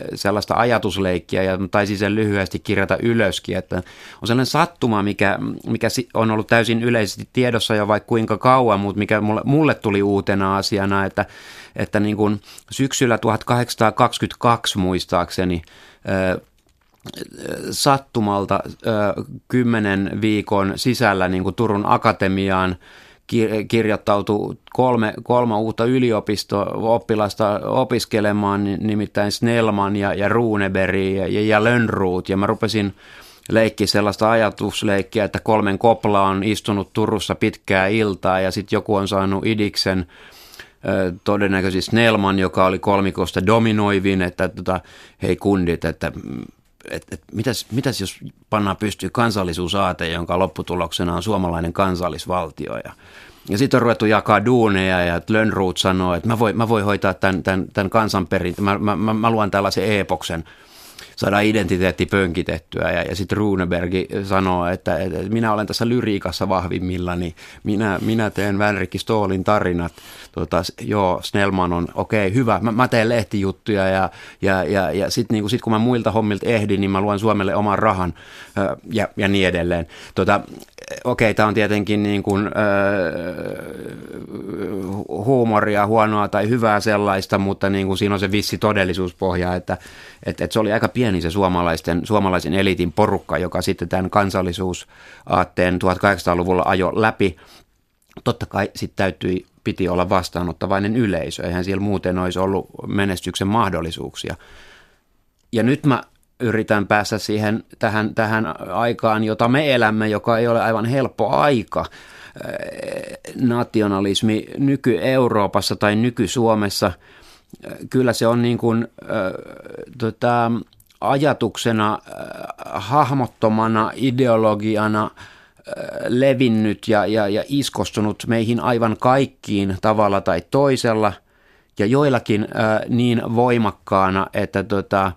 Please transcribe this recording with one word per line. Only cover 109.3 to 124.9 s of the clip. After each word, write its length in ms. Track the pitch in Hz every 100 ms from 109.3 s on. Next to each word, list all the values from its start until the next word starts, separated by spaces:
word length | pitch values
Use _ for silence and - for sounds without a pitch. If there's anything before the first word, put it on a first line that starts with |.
| 107 117
me 260 | 135 151
elämme, 340 | 127 110 107 107
joka 300 | 104 - 113
ei 100 | 120
ole 140 | 117
aivan 240 | 113 110 113
helppo 440 | 135 123 - 107
aika. 560 | 139 151 127 - 80 80 - - - - - -
Ö, 60 | - - - - - - - - -
nationalismi 1120 | 123 120 120 113 104 98 101 95 110 107 - -
nyky-Euroopassa 1200 | 139 139 131 107 117 131 120 110 98 104 - 101
tai 200 | 104 104
nyky-Suomessa, 960 | 123 120 101 127 113 110 104 - 101 - _ - - - _ - -
ö, 40 | - -
kyllä 240 | 131 123
se 140 | - 113
on, 140 | 120
niin 160 | 120 117
kuin, 300 | 117 113 117 -
ö, 60 | - 110 92 - - - - - - 127
tota, 540 | 113 - 120 120 117 117 - _ _ _
ajatuksena, 920 | 107 139 147 123 113 - 117 110 107
äh, 60 | 107 - - - - - - -
hahmottomana 1300 | - 98 143 123 139 120 - 110 110 110 110 110 -
ideologiana, 1080 | 131 123 127 113 110 104 107 104 107